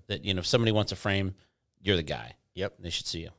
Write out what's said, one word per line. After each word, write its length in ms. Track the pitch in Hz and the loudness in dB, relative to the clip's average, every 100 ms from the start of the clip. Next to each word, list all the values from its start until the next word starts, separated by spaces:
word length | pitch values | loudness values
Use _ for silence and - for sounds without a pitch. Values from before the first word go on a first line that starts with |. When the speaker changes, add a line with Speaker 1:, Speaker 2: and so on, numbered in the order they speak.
| - | -8
Speaker 1:
That, 180 | 101 101 | -6 -2
you 80 | |
know, 60 | 92 | 0
if 80 | 85 | 2
somebody 240 | 120 113 | 4 4
wants 200 | 107 101 | 4 2
a 40 | - | -2
frame, 400 | 101 98 95 - _ _ _ _ | 0 0 0 -6 _ _ _ _
you're 140 | 95 90 | 2 2
the 80 | |
guy. 320 | 76 64 55 - _ 90 | 2 -6 -8 -18 _ -6
Speaker 2:
Yep. 200 | 95 - | -6 -6
Speaker 1:
They 100 | 85 | -6
should 180 | - - | -6 -4
see 120 | 82 | -6
you. 80 | 82 | -8